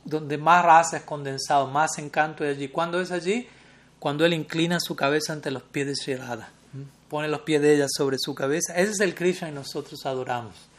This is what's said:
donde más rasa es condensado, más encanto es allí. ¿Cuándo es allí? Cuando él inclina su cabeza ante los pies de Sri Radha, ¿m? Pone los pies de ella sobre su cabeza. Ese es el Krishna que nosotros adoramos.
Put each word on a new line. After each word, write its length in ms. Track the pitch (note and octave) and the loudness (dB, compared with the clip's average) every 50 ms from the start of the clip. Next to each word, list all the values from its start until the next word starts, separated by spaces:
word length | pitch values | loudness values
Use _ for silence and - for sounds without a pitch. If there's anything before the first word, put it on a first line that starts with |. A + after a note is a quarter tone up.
| - | -8
donde 340 | E3 D3 D#3 D#3 C#3 D3 | -6 -6 -6 -4 -4 -6
más 280 | D3 D3+ D#3+ F3 F3+ F3 | 0 4 6 6 6 8
rasa 320 | F3 D#3+ E3+ E3 E3 E3 | 8 8 8 8 4 0
es 60 | D3 - | -6 -8
condensado, 600 | - D3+ D3 C#3 C#3 C3+ C3+ - - D3+ C#3+ C3+ | -8 -10 -8 -6 -6 -6 -6 -2 2 2 2 2
más 300 | C3 C3+ D3 D#3 D#3 - - | 2 0 0 0 0 -2 -6
encanto 440 | D3+ C#3+ - D#3 D3+ D#3 D#3 D#3 D#3 | -10 -2 0 0 0 0 -2 -4 -4
es 140 | C#3+ C#3+ | -4 -4
allí. 100 | C#3 C#3 | -4 -6
¿Cuándo 320 | C3+ - E3+ E3 E3+ F3 F3+ | -6 -4 -4 -2 -2 -2 -4
es 120 | F#3 E3+ | -4 -4
allí? 360 | F3+ F3 E3 F3+ G#3 B3 A#3+ - - - - - - - _ _ _ | -6 -4 -2 -2 -2 -2 -4 -8 -16 -20 -20 -20 -20 -20 _ _ _
Cuando 280 | _ - D3 C#3+ D3 D#3+ | _ -4 -4 2 4 4
él 80 | E3+ E3+ | 4 4
inclina 480 | D#3+ D3 - - D#3+ E3 E3+ F3 E3 | 0 -2 -4 -2 0 0 2 0 -2
su 120 | E3 - D#3+ | -2 -4 -2
cabeza 380 | - C#3+ C#3 D3 D3+ D3+ - | 0 2 2 2 2 0 -2
ante 200 | D#3+ D3+ - D3+ | -6 -6 -6 -6
los 120 | C3+ B2+ - | -6 -6 -8
pies 240 | - - C#3+ C#3 | -6 -6 -4 -4
de 80 | C#3 C#3 | -4 -4
Sri 200 | C3+ - D3 C3+ | -6 -4 -6 -6
Radha, 340 | B2+ B2+ B2 A#2+ A2+ A2+ - - _ _ _ - | -6 -6 -8 -8 -10 -10 -14 -20 _ _ _ -16
¿m? 100 | C3+ C#3 C#3 - _ _ | -16 -16 -16 -20 _ _
Pone 220 | - D3+ D3+ D3+ D3+ | -8 -6 -4 -2 -2
los 100 | D3+ C#3+ | -2 -4
pies 220 | - D#3+ D#3 D3 | 0 0 2 6
de 140 | D3 D3 D3+ | 6 6 6
ella 100 | C#3+ C#3 C3+ | 6 4 2
sobre 280 | - - D3 C3+ C3 B2+ | 0 0 0 0 0 -2
su 160 | - D#3 C3+ | -2 -6 -4
cabeza. 400 | - C#3 C3+ D3 E3+ E3+ - E3+ | -2 -2 0 0 0 -2 -2 0
Ese 160 | F3+ F#3 G#3+ | 0 0 0
es 80 | G#3 F#3+ | 2 0
el 160 | G#3+ F3 E3+ | 0 0 0
Krishna 320 | - E3+ F#3 F3+ - F3 | 0 0 0 0 -2 -6
que 60 | D#3+ D3 | -8 -8
nosotros 520 | C#3 C3+ - - D#3 C#3+ - D#3 C#3 - | -10 -10 -8 -8 -8 -8 -10 -12 -8 -6
adoramos. 500 | C#3+ C3 C3 B2 - B2 A#2+ A#2 G#2+ F#2+ - - _ _ | -4 -4 -4 -4 -4 -4 -4 -6 -10 -16 -20 -20 _ _